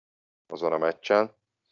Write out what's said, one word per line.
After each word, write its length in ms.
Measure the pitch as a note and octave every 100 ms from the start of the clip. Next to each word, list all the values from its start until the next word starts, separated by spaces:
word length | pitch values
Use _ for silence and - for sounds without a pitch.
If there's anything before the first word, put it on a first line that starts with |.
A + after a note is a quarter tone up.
| _ _ _ _ -
azon 260 | D#2 E2
a 60 | D#2+
meccsen. 560 | D#2+ - - G#2 A2 _ _ _ _